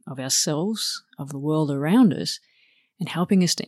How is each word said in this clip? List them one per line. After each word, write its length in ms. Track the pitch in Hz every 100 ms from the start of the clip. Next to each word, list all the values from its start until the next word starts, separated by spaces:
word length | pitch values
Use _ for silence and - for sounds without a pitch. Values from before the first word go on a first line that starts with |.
| -
of 140 | 131
ourselves, 840 | 131 - - 147 190 214 - - _ -
of 120 | 143
the 100 | 139
world 320 | 143 156 147
around 420 | 139 151 226 226
us, 260 | - 170 - _ _ _ _ _ -
and 100 | 170
helping 340 | 165 180 190
us 120 | 175
to 120 | -